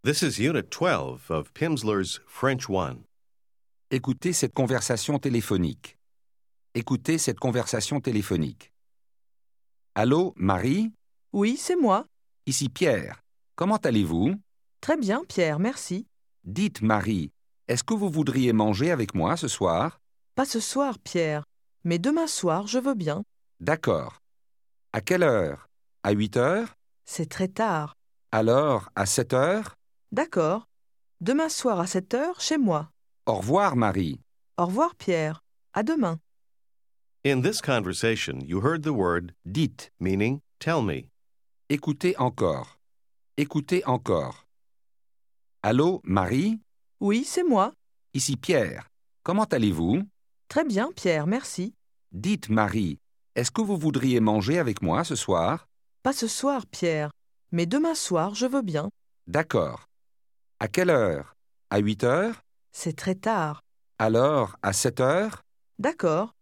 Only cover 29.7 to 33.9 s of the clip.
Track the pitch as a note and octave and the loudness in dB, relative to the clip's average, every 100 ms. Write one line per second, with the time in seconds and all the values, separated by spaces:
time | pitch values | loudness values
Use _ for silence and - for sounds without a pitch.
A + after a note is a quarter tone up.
29.7 | - _ _ _ G#3+ E4 F#3+ D#3 G#3 - | -14 _ _ _ -4 -2 0 0 -2 -6
30.7 | _ _ _ _ _ E3+ C#4 D#4+ - B3+ | _ _ _ _ _ 0 0 0 -2 0
31.7 | F#3+ F3+ F#3 F#3 A#3+ D#4+ F4+ - D#4 A3 | 0 0 -2 -2 -2 -2 -4 -2 2 2
32.7 | D#3 D3+ _ _ _ - G#2 G2+ F3 G3+ | 0 -4 _ _ _ -2 -2 2 4 4
33.7 | B2 G#2+ | 4 2